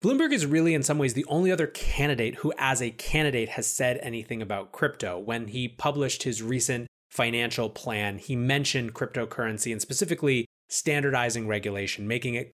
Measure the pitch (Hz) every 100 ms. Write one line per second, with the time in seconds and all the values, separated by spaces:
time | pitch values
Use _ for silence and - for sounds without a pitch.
0 | 202 269 311 262 143 160 165 156 143 151
1 | 135 120 - 156 185 175 151 - - 139
2 | 147 123 113 - 147 - 135 127 120 117
3 | - 156 147 123 110 - 113 - 127 123
4 | 127 117 104 117 101 98 98 - 143 -
5 | 98 90 104 117 107 123 120 120 147 143
6 | 131 - 131 113 113 127 127 120 120 _
7 | _ - 117 117 120 120 110 - 123 104
8 | 101 98 - 123 127 139 135 135 113 -
9 | - 123 110 - 113 110 117 110 - 131
10 | 175 170 147 123 113 _ _ - 160 147
11 | 143 127 120 113 107 104 104 101 98 -
12 | 104 120 127 117 -